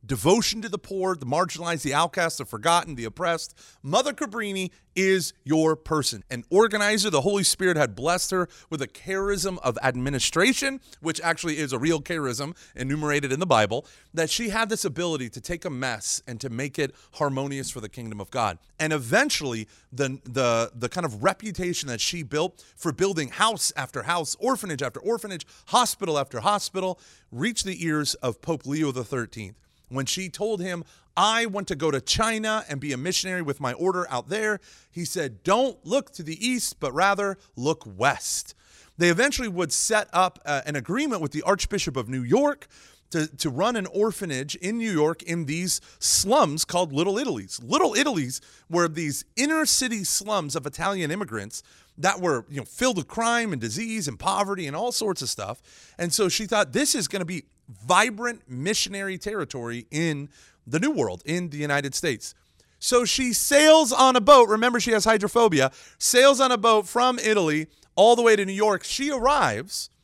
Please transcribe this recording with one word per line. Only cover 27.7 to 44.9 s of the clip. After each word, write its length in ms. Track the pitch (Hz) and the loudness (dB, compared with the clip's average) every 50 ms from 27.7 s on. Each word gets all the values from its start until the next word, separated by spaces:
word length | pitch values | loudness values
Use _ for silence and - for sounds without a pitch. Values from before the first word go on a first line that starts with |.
| 185 160 170 | -6 -4 -2
ears 300 | 165 151 151 147 139 - | -2 0 0 0 -2 -4
of 260 | - - 127 110 _ | -4 -4 -6 -6 _
Pope 240 | - 170 165 151 - | -6 -6 -6 -4 -4
Leo 280 | 131 143 156 156 143 127 | -6 -2 -2 0 -2 -2
the 100 | 127 117 | -4 -6
thirteenth. 540 | - - 127 117 - - 117 104 95 107 _ _ _ _ _ _ _ | -4 -4 -4 -4 -6 -10 -12 -12 -14 -14 _ _ _ _ _ _ _
When 160 | 123 131 135 | -6 -6 -4
she 220 | 127 - 185 190 | -4 -4 -6 -6
told 320 | 180 - - 208 226 220 190 | -10 -6 -6 -4 -4 -2 -4
him, 240 | 175 185 180 147 120 _ _ _ _ _ _ | -4 -6 -6 -8 -10 _ _ _ _ _ _
"I 300 | 165 185 214 220 226 233 | 2 2 4 4 2 0
want 240 | 226 190 208 185 - | -2 -2 -6 -6 -6
to 60 | 180 | -6
go 160 | 139 160 156 | 0 0 0
to 100 | 143 131 | 0 0
China 640 | - - - - 226 220 226 220 214 220 214 220 214 | 0 0 0 2 2 0 0 -2 -2 -2 -2 -2 -4
and 140 | - 151 135 | -6 -10 -8
be 100 | 139 147 | -4 -6
a 60 | 135 | -4
missionary 440 | 123 135 175 180 - - 185 185 180 | -4 -4 -2 -2 -2 -2 -2 -4 -4
with 200 | 170 151 139 - | -4 -4 -4 -4
my 100 | 143 123 | -4 -6
order 340 | 120 - 165 185 185 180 175 - | -4 0 0 0 0 0 -2 -2
out 160 | 131 123 113 | -4 -4 -4
there," 320 | 127 180 214 220 214 214 190 _ - - - _ _ | -4 -4 -2 -2 -2 -2 -4 _ -18 -20 -20 _ _
he 140 | _ 170 175 | _ -8 -8
said, 380 | - - 185 156 139 113 95 _ | -6 -4 -4 -4 -6 -8 -6 _
"Don't 340 | 170 196 233 262 269 214 _ _ | 2 4 4 4 0 -2 _ _
look 260 | 151 208 277 - - _ | -2 -2 -2 -2 -2 _
to 80 | - 165 | -14 -12
the 220 | 151 160 - - | -12 -10 -4 -2
east, 360 | 247 254 240 - - - _ | 0 0 0 -2 -4 -6 _
but 120 | - 139 123 | -6 -4 0
rather 440 | 147 185 196 202 196 202 196 196 190 _ _ _ | 2 4 4 4 2 0 -2 -4 -6 _ _ _
look 280 | - 123 147 160 156 - | -4 -2 -2 -2 -2 -6
west." 680 | 110 95 92 113 139 131 - - - - - - - - _ _ _ _ - - _ _ | -18 -6 0 2 2 2 0 -4 -6 -6 -6 -8 -10 -16 _ _ _ _ -20 -20 _ _
They 100 | - 170 | 2 2
eventually 400 | 175 170 170 247 285 285 - 254 | 2 4 4 2 2 2 -2 -4
would 240 | 220 180 175 180 151 | -4 -2 -4 -2 -2
set 380 | - - - - 220 214 - _ | -2 -2 0 0 0 0 0 _
up, 280 | - 170 185 180 _ - _ | 2 2 2 2 _ -8 _
uh, 160 | 147 147 139 - | -4 -4 -4 -2
an 100 | 151 147 | -4 -6
agreement 460 | 143 113 - 180 254 302 294 233 185 | -6 -4 -4 -2 -2 -2 -2 -2 -2
with 100 | 156 135 | -4 -4
the 100 | - 151 | -4 -4
Archbishop 540 | 147 175 202 185 - - - 196 - - 131 | 0 0 0 0 0 -4 -4 -4 -4 -2 -4
of 140 | 131 113 107 | -4 -6 -4
New 120 | 131 131 | -4 -6
York 460 | 123 120 156 247 285 294 285 285 - _ _ - - - _ _ _ _ | 0 2 2 4 4 2 0 -2 -12 _ _ -20 -20 -20 _ _ _ _
to, 160 | - 165 156 | -2 -2 -2
to 220 | 156 143 - - 156 | -2 -4 -6 -6 -4
run 280 | 123 131 185 233 247 | -2 0 0 0 0
an 80 | 220 185 | -2 -4
orphanage 720 | 165 127 190 208 226 - - 196 175 143 127 135 147 - | -4 -2 0 0 0 0 -4 -6 -6 -4 -6 -6 -8 -10
in 200 | - 175 185 220 | -8 -6 -6 -4
New 140 | 233 226 226 | -4 -4 -2